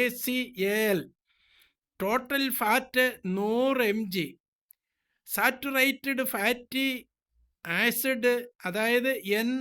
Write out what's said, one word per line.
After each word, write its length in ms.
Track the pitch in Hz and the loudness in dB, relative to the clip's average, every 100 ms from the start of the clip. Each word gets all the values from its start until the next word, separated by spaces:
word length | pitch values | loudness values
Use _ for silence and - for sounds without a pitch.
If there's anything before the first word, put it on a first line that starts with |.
| 247 | 0
സി 220 | 247 - 254 247 240 | -2 -4 -4 -4 -2
എ 120 | 196 214 | 0 2
എൽ, 160 | 220 190 139 _ _ _ _ _ _ _ _ - | 2 2 -2 _ _ _ _ _ _ _ _ -6
ടോട്ടൽ 440 | 190 226 240 277 269 | -2 -2 0 -2 0
ഫാറ്റ് 520 | - 214 240 262 254 254 240 185 | 0 2 2 2 2 2 0 -4
നൂറ് 540 | 185 208 233 262 262 | -2 0 2 2 2
എം 160 | 220 214 214 | 2 0 -2
ജി, 160 | 185 151 - _ _ _ _ _ _ _ _ - | -4 -4 -8 _ _ _ _ _ _ _ _ -10
സാച്ചുറേറ്റഡ് 960 | - 233 254 277 269 262 269 277 262 254 | 0 2 0 -2 2 2 0 -2 -2 -2
ഫാറ്റി 640 | 220 208 247 247 262 269 254 - _ _ _ _ _ 160 | 0 0 -2 -4 -4 -2 -4 -10 _ _ _ _ _ -4
ആസിഡ്, 680 | 170 233 233 269 262 247 240 240 - 185 | 0 0 0 0 0 2 0 -2 -10 -6
അതായത് 460 | 185 226 240 254 254 190 | -2 2 2 2 -2 0
എൻ 180 | 208 233 262 | 0 0 -2